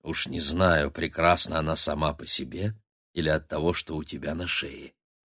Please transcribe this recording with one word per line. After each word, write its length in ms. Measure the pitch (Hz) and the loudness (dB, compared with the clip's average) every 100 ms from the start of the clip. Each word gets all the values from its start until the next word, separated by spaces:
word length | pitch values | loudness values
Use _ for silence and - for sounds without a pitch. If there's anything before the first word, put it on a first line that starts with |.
«Уж 260 | 78 80 - | -4 -2 -2
не 120 | 82 | -2
знаю, 500 | 73 82 92 80 71 | -2 4 4 6 2
прекрасна 680 | - 78 - 82 87 - 80 | -2 -4 2 4 4 2 0
она 180 | 78 78 | 0 0
сама 380 | - 73 76 | 0 0 -2
по 100 | 73 | -2
себе 500 | 73 - 64 78 104 107 _ _ _ | -4 -4 -4 -4 -4 -4 _ _ _
или 160 | - 78 | -2 2
от 200 | 78 - | 0 0
того, 260 | 76 82 | 0 0
что 220 | 87 - 78 | 0 -4 -6
у 80 | |
тебя 300 | 76 - 71 | -6 -8 -6
на 120 | 82 85 | -4 -2
шее», 480 | - 71 - - _ _ _ | -4 -4 -12 -18 _ _ _